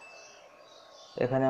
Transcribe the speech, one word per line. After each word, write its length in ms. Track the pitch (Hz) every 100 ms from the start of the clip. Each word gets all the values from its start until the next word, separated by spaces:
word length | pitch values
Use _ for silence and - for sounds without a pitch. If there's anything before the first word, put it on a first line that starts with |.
| - - - - - - - - - - - -
এখানে 200 | 123 131 131